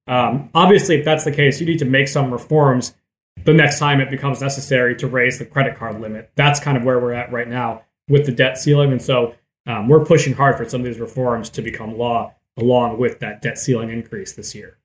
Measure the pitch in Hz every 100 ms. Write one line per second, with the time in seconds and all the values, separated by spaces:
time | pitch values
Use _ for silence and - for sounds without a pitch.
0 | - 127 117 127 - 165 180 202 - 147
1 | 151 156 151 143 143 131 165 156 127 135
2 | 139 147 131 120 - 151 139 123 - -
3 | _ _ _ - 156 156 143 - 147 139
4 | 131 135 139 123 135 135 - 131 123 120
5 | 127 123 123 - 117 143 131 - 113 107
6 | 110 110 - - 143 143 147 127 123 127
7 | 120 120 120 120 120 123 117 113 _ _
8 | - 139 139 117 131 - 147 143 143 123
9 | - 127 117 - _ _ - 110 110 156
10 | 151 156 143 127 139 - 117 127 123 113
11 | 113 127 127 113 107 - 113 - 110 113
12 | 120 117 120 _ _ - 120 123 117 110
13 | 120 - 107 104 117 113 - 117 113 117
14 | 113 107 95 - 104 107 92 _